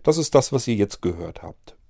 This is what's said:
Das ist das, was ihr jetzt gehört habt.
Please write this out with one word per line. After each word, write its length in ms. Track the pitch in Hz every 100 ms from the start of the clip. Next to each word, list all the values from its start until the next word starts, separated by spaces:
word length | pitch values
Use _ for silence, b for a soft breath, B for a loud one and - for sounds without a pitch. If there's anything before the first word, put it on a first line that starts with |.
Das 120 | - 160
ist 180 | 147
das, 180 | 139 -
was 160 | 135 120
ihr 60 |
jetzt 280 | 107 101 -
gehört 400 | 90 85 82 -
habt. 340 | 87 - - -